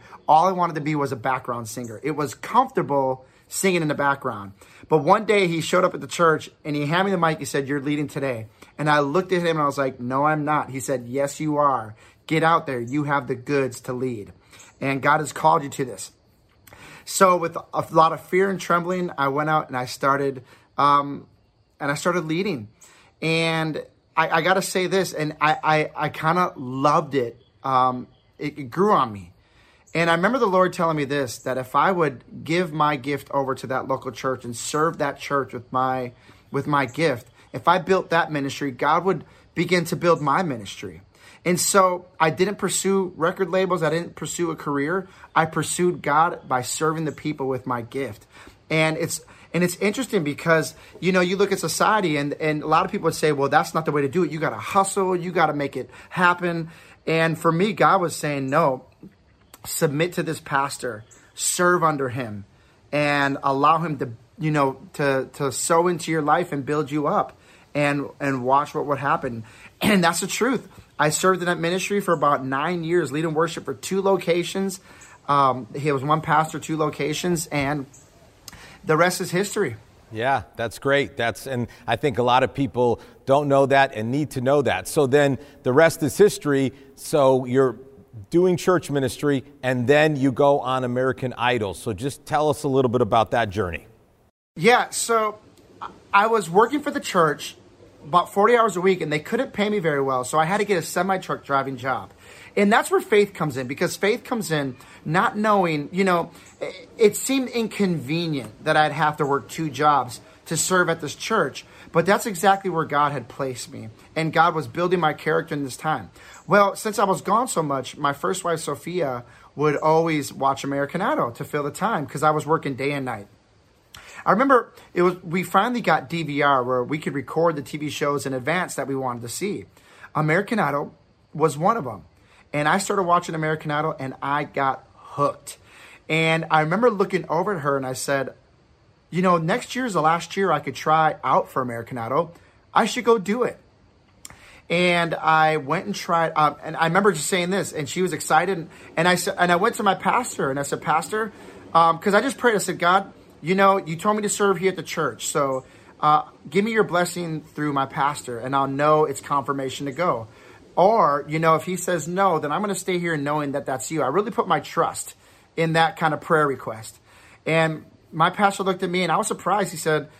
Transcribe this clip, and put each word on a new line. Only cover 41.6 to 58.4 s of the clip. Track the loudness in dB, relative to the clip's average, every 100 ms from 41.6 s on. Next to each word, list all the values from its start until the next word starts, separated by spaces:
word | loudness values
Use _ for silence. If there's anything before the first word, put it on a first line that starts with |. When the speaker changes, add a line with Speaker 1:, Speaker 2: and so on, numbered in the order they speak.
| 2 4 4 2 -6 0
Speaker 1:
I | 0
didn't | 2 0 0
pursue | -4 -2 0 0 0 -2
record | -2 -2 -2
labels. | 0 0 0
I | 0
didn't | -2 -4 -10
pursue | -10 -4 -4
a | -4
career. | -4 -2 0 -2 -6 -16 -4 0
I | 0
pursued | 0 -4 0 0 0
God | 0 2 2 0 -4
by | -4
serving | -2 -2 -2 -2 -4
the |
people | -6 -6 -4 -4
with | -4 -4
my | -6
gift. | -6 -8 -8 -10 _ -20 -20 -18 -4
And | 0 0 0
it's, | -4 -6 -12 -20 -6
and | -2
it's | -2 0
interesting | -2 -2 -2 -2
because, | -2 -4 2 2 2 -8 -20 -6
you | 0
know, | 2
you | 2 2
look | 0
at | 0
society | -2 0 2 2 2 0
and, | -2 -2
and | -2 -2
a | 2
lot | 2
of | 2
people | -2 -2
would |
say, | 0 0
"Well, | 2 2
that's | 2 2 -2
not | -2
the |
way | 0
to | 0
do | 0
it. | -2
You | -2
gotta | -4 -4
hustle. | -2 2 2 0 0 -2
You | -2
gotta | 0 0
make | 0 -4 -6
it | -12 -14 -10
happen." | 2 2 2 -2 -4 -6 -12 -20 -12 -2
And | 0 2 0
for | 0
me, | 2 0
God | 4 4 4
was | 0 -4
saying, | -4 -4